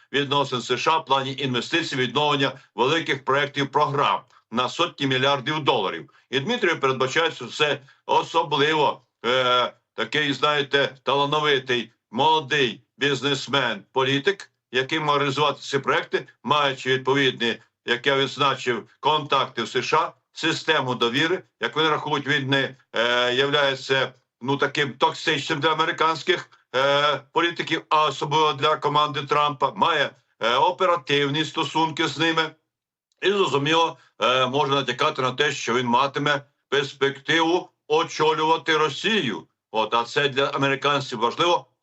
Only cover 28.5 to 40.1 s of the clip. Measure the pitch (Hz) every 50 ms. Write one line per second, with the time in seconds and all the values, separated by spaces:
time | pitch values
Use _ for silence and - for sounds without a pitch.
28.5 | 139 135 143 151 156 151 151 143 147 147 151 147 143 147 143 139 151 147 147 147
29.5 | 143 - 143 131 110 98 139 165 165 147 131 113 - _ _ _ _ - 107 117
30.5 | 120 135 156 180 175 - 185 180 170 - - - 143 143 143 139 143 156 156 151
31.5 | - 165 156 139 - 156 160 156 151 - 165 151 131 143 165 165 160 165 160 156
32.5 | - _ _ _ _ _ _ _ _ _ _ _ _ _ 151 180 208 202 185 143
33.5 | 139 139 139 151 165 165 165 156 - - _ _ _ - 104 120 127 131 127 123
34.5 | 131 143 147 139 139 139 135 123 120 123 143 156 143 139 131 127 123 131 147 151
35.5 | 143 135 - 117 117 127 127 120 117 123 139 139 - 147 143 147 143 139 135 _
36.5 | _ _ _ _ 135 143 143 135 - - 139 139 135 - - - 156 165 165 165
37.5 | 180 180 180 - _ _ _ - 151 160 165 143 - - 156 156 156 156 156 156
38.5 | 165 160 - 165 160 156 156 143 139 - - 190 220 202 151 113 92 78 - -
39.5 | _ _ _ _ - 110 110 107 117 117 117 -